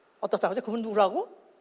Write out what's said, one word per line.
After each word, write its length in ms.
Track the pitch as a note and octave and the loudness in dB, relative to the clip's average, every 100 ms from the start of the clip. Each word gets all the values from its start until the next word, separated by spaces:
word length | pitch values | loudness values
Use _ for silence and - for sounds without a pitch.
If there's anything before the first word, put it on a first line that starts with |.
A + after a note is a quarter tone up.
| _ - | _ -10
어떻다고 320 | D3+ F#3+ F3 | -2 0 0
하죠? 100 | A3 | -2
그분 200 | A#3 A#3 | -4 -4
누구라고? 640 | A3+ G#3 F#3+ C#4 A#4+ - - _ | -2 4 4 2 -4 -12 -20 _